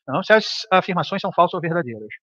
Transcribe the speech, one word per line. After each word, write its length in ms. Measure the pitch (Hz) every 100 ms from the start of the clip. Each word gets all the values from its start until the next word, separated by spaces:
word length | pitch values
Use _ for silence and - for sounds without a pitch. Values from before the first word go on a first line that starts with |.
Então, 200 | - 139
se 80 | 185
as 140 | 220 214 - -
afirmações 480 | 185 - 175 151 190
são 140 | 196
falsas 220 | 170 170 180
ou 40 |
verdadeiras. 480 | 165 170 127 113 107 -